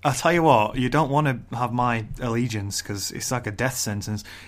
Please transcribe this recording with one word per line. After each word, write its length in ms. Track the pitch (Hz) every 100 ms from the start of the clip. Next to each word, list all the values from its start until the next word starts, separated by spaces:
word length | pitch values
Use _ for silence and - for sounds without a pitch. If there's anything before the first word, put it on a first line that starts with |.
I 100 | 147
tell 200 | 131 165
you 100 | 175
what, 320 | 160 120 107 131
you 120 | 123
don't 220 | 143 143
wanna 300 | 139 151 120 120
have 200 | 120 123
my 340 | 123 123 117 107 -
allegiance 640 | 123 117 117 110 101 -
'cause 300 | - 101 95
it's 180 | - -
like 160 | 123 110
a 60 |
death 240 | 101 127 -
sentence. 480 | - 101 107 104 - -